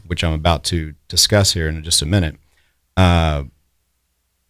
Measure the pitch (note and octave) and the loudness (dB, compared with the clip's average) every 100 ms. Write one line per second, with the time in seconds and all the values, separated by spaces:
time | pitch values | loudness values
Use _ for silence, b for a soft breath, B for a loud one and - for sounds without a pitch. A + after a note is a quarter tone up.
0 | - E2+ E2+ D#2 E2 D#2+ - F2 D#2 D2 | -8 -4 -2 0 0 0 -2 -6 -6 -14
1 | - E2+ - G#2 G2 F2 D#2+ D#2+ D#2 - | -6 -2 2 2 2 0 -4 -6 -4 -2
2 | D2+ G2+ D#2 - _ _ _ _ _ - | 0 0 0 -6 _ _ _ _ _ 2
3 | F2+ F2 E2 D2 C2+ - _ _ _ _ | 4 4 2 -2 -6 -16 _ _ _ _
4 | _ _ _ _ | _ _ _ _